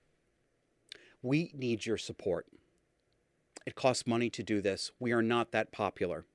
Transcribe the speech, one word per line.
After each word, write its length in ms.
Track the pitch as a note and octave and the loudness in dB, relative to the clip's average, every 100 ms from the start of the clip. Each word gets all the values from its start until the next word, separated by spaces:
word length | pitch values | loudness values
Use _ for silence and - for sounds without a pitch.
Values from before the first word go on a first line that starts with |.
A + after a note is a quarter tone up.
| _ _ _ _ _ _ _ _ _ - - _ | _ _ _ _ _ _ _ _ _ -20 -20 _
We 300 | B2+ D3 F3 | 2 2 2
need 320 | C#3+ B2+ A2 A2+ | -4 -2 0 0
your 120 | G#2 | -2
support. 500 | - - G2+ E2+ - - _ _ _ _ _ _ _ _ _ - | -4 -6 -2 -2 -4 -20 _ _ _ _ _ _ _ _ _ -12
It 120 | - - | -10 0
costs 320 | C3 B2 - | 2 2 0
money 200 | A#2 A#2+ | 0 0
to 120 | - | -2
do 180 | G2+ G#2 | 0 2
this. 300 | F#2+ G2 - _ | 2 0 -6 _
We 140 | B2 | 0
are 100 | A#2 | 2
not 300 | A2+ A#2 A2+ | 4 2 2
that 180 | A2 A2 | 0 -2
popular. 540 | - G2 - F2+ D#2+ - | -2 -2 0 -2 -2 -8